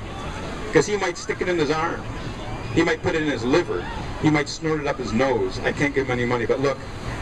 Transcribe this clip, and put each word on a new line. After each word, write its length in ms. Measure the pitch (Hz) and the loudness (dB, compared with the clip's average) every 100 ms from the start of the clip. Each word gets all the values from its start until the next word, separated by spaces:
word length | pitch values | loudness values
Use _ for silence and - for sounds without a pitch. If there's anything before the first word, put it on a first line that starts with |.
| - - - - - - - | -10 -8 -8 -6 -6 -6 2
'cause 140 | 156 202 | 4 4
he 100 | 202 | 2
might 220 | 180 175 | 0 -2
stick 220 | - 190 | -4 -2
it 80 | 185 | 0
in 100 | 175 | 2
his 120 | 139 | 2
arm. 320 | 156 170 - - - - - - - - | 2 0 -2 -6 -6 -6 -6 -8 -6 -2
He 120 | - | 2
might 180 | 170 - | 2 2
put 140 | 185 160 | 0 0
it 60 | |
in 60 | 151 | 0
his 140 | 120 | 0
liver. 420 | 123 165 107 90 - - - - | 2 2 2 -2 -4 -6 -6 0
He 80 | 156 | 4
might 180 | 151 143 | 4 2
snort 320 | - 160 156 | -2 -2 0
it 60 | 143 | -2
up 120 | 135 | -2
his 140 | 113 | 0
nose. 460 | 110 135 113 95 - | 2 4 4 0 0
I 80 | 127 | -2
can't 220 | 151 143 | 0 0
give 120 | 139 127 | 2 0
him 60 | |
any 140 | 123 120 | 0 2
money. 200 | 123 113 | 2 2
But 140 | 120 | 2
look, 180 | 139 131 - - - - | 2 0 -6 -8 -8 -6